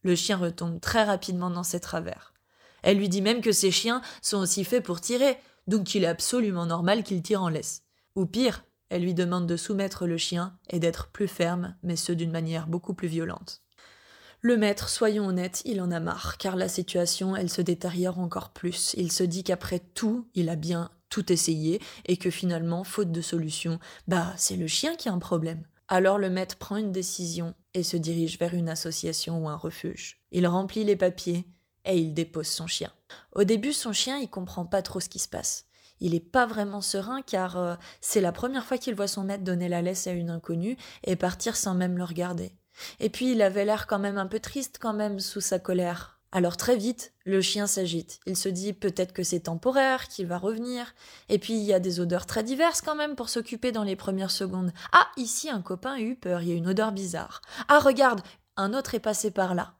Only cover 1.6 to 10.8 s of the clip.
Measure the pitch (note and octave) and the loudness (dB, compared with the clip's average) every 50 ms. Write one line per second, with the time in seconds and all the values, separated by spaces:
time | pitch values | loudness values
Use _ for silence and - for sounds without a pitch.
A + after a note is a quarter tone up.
1.6 | F3+ - - F3+ - - - E3+ E3 E3+ - - - - _ _ _ _ _ _ | -4 -2 -4 -4 -4 -4 -6 -4 -4 -6 -10 -12 -16 -20 _ _ _ _ _ _
2.6 | _ - _ _ - F3 G3+ G3 G3+ G3+ F3+ G3+ F#3+ G#3 A3+ A#3+ A3 A#3 G#3 G3+ | _ -20 _ _ 4 4 6 6 4 2 2 2 4 2 2 2 4 4 4 6
3.6 | G3 F#3+ F3+ - - A#3 A#3+ B3+ B3 - - - - - - G3+ F#3+ F3 - G3+ | 4 4 4 4 2 2 0 0 -2 -8 -16 -6 -4 -2 0 2 2 2 0 0
4.6 | F#3+ - B3 B3 - - F3+ E3+ - - A#3+ B3 C4 C#4+ B3+ - - - _ _ | 0 2 2 2 2 0 -4 -4 -2 -2 2 4 4 4 4 2 -6 -20 _ _
5.6 | _ - G3 A3 F#3+ - - G#3 F#3 E3 E3 - - - - B3 A#3 G#3 F#3 F3 | _ 0 2 2 2 2 2 2 2 2 2 0 -2 0 2 2 2 2 2 0
6.6 | E3+ E3 E3 E3+ E3+ F3 G3+ A3+ G#3+ - G3+ F3 E3 - G#3+ G3 F#3 E3+ D#3+ D3+ | 0 0 0 2 4 4 4 2 2 0 -2 -2 0 2 2 2 2 2 0 -2
7.6 | - - - - _ _ _ _ _ _ _ G3 F#3+ E3+ F3+ A3 C4 A#3+ G3 - | -4 -6 -10 -10 _ _ _ _ _ _ _ -2 -2 0 2 2 2 2 2 0
8.6 | - _ _ _ _ _ F#3+ F3+ F3 F3+ F3+ E3 F3+ F3 F3+ F3+ F3 E3+ F3 E3+ | -10 _ _ _ _ _ -2 0 0 2 2 2 2 2 2 0 0 0 -2 -2
9.6 | - - G#3+ F#3+ G3 F#3+ G3 - F3+ F3 E3 E3 - - F3+ F3 F3 F#3+ F3+ - | -2 -2 -2 -2 -2 -2 -4 -4 -2 -2 0 0 -2 -2 -2 -2 -4 -4 -8 -16
10.6 | _ - - F3 | _ -4 -2 2